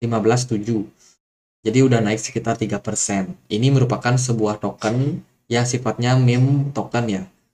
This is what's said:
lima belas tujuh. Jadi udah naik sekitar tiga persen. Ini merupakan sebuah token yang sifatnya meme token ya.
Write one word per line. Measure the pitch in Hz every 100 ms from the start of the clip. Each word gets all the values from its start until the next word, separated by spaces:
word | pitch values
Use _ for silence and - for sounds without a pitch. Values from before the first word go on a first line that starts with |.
| 117
lima | 113
belas | 107 123 -
tujuh. | 107 104 113 95 _ _ _ _ _ _ _ 110
Jadi | 123
udah | 131 117
naik | 104 110
sekitar | - - 117 113
tiga | 107 101
persen. | - 104 - 101 92 - -
Ini | 107 127
merupakan | 139 123 101 120
sebuah | 127 - 113 107 107
token | 101 - 107 123 139 185 - _ -
yang | 117 123
sifatnya | 120 - 107 120
meme | 127 123 123 131 143 139 -
token | - 120 117
ya. | 98 95 _ _